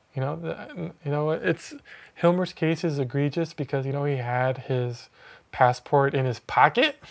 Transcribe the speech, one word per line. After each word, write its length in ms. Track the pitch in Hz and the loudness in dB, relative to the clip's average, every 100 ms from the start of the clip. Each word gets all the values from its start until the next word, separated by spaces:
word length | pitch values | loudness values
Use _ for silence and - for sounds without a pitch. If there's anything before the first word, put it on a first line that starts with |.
| _ | _
You 80 | - | -4
know, 140 | 131 160 | -4 -4
the, 560 | 165 156 311 277 170 - | -8 -8 -10 -10 -10 -8
you 60 | 143 | -4
know, 200 | 147 151 | -2 0
it's, 440 | 160 - - - 294 - - - | 0 -2 -2 -6 -14 -18 -20 -20
Hilmer's 380 | - 170 180 180 | 2 4 4 0
case 300 | - 160 165 | -2 0 0
is 140 | 170 143 | -2 -2
egregious 540 | 127 139 143 165 160 | -2 0 0 0 -4
because, 320 | - 139 135 | -6 -4 -4
you 80 | 135 | -4
know, 120 | 143 | -2
he 120 | 143 135 | -2 -2
had 420 | 120 123 131 131 | -2 0 0 -2
his 500 | - 127 123 120 - _ - - _ | -2 -2 -2 -6 -16 _ -20 -20 _
passport 640 | - 127 127 - 143 139 | 4 4 4 2 4 4
in 100 | 135 | 2
his 160 | 131 113 | 0 -2
pocket. 560 | - - 147 226 285 - - | -2 4 4 6 2 0 -14